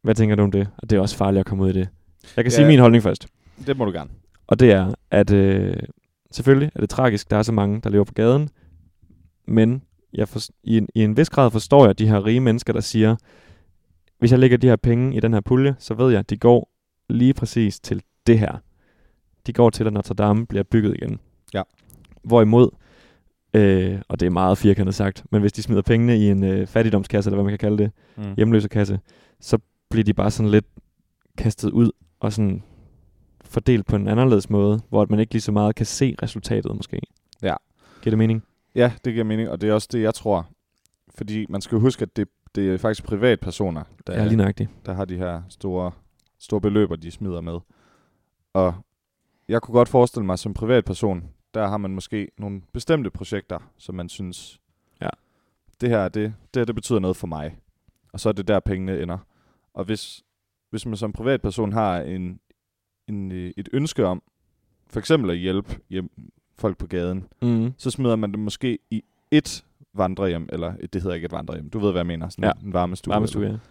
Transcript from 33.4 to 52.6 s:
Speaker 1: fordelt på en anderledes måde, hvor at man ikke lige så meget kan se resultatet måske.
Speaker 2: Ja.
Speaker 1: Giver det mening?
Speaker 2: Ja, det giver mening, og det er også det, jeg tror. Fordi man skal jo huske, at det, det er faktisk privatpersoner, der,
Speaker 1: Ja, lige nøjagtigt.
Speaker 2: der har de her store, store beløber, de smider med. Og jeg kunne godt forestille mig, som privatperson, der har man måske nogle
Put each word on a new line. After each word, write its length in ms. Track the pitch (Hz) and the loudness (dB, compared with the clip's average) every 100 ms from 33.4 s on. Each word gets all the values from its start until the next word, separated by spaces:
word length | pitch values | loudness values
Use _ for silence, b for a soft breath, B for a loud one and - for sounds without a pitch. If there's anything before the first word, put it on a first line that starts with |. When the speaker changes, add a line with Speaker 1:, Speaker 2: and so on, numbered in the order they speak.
| - | -8
Speaker 1:
fordelt 400 | - 120 117 - | -4 0 0 0
på 80 | 104 | -2
en 120 | 101 | 0
anderledes 420 | 107 131 107 - | 2 4 2 2
måde, 320 | 104 101 107 - | 0 2 0 -2
hvor 120 | 104 | 0
at 80 | 104 | 2
man 100 | 104 | 0
ikke 140 | 110 | 0
lige 80 | 113 | -4
så 100 | 107 | -2
meget 240 | 104 104 110 | 0 0 -2
kan 100 | 110 | -6
se 300 | - 135 - | -2 -4 -4
resultatet 520 | 110 107 - 107 - 104 | -10 -10 -6 -4 -4 -10
måske. 240 | - - - _ _ _ | -10 -12 -12 _ _ _
Speaker 2:
Ja. 140 | 98 78 _ _ b b | -6 -6 _ _ b b
Speaker 1:
Giver 100 | 113 | -2
det 60 | 110 | 2
mening? 260 | 110 110 - _ _ 123 | 2 0 -6 _ _ 0
Speaker 2:
Ja, 160 | 120 117 127 | 0 0 -6
det 80 | |
giver 100 | 113 | -4
mening, 260 | 110 110 113 | -2 -4 -4
og 120 | 90 | -4
det 80 | 104 | 0
er 40 | |
også 140 | 107 - | 0 -2
det, 100 | 123 | -2
jeg 120 | 110 | -2
tror. 340 | - 110 92 82 _ _ _ _ _ _ - | -2 -2 -2 -4 _ _ _ _ _ _ -16
Fordi 300 | 104 107 107 | -10 -8 -6
man 120 | 98 | -10
skal 140 | - 113 | -4 0
jo 40 | |
huske, 220 | 127 - | 0 0
at 140 | 110 - | -8 -6
det, 120 | 101 _ _ - | -8 _ _ -4
det 180 | 95 | -2
er 40 | 92 | -2
faktisk 260 | 113 107 | -4 -6
privatpersoner, 800 | - 101 123 107 - - 98 80 - _ - | -6 0 0 0 -4 -6 -6 -6 -14 _ -10
der, 60 | 90 | -4
Speaker 1:
Ja, 60 | 107 | 0
lige 100 | 113 | 2
nøjagtigt. 320 | 98 98 92 - - | 0 -2 -8 -10 -12
Speaker 2:
der 80 | |
har 120 | 92 92 | -8 -8
de 120 | 90 | -8
her 240 | 90 85 90 | -8 -10 -14
store, 420 | - 98 90 90 - _ _ _ _ | -12 -8 -6 -6 -10 _ _ _ _
store 220 | - 104 | -6 -4
beløber, 340 | 104 104 98 82 | 0 0 -2 -4
de 160 | 82 | -12
smider 300 | - 101 85 | -12 -10 -8
med. 180 | 82 87 _ _ _ _ _ _ _ _ _ | -10 -12 _ _ _ _ _ _ _ _ _
Og 200 | 95 92 90 _ _ _ _ _ _ - | 0 0 -2 _ _ _ _ _ _ -4
jeg 140 | 113 | -4
kunne 120 | - | 0
godt 160 | 120 120 | 2 4
forestille 360 | 131 123 117 95 | 4 2 0 -6
mig, 140 | 90 | -6
som 140 | 107 | -6
privatperson, 720 | 95 113 123 98 92 107 90 73 _ _ | -8 0 0 0 -4 -4 -4 -10 _ _
der 140 | 110 101 | -6 -4
har 100 | 107 | -4
man 140 | 98 | -8
måske 360 | 95 - 107 101 - | -10 -10 -10 -10 -12
nogle 240 | 104 98 | -14 -14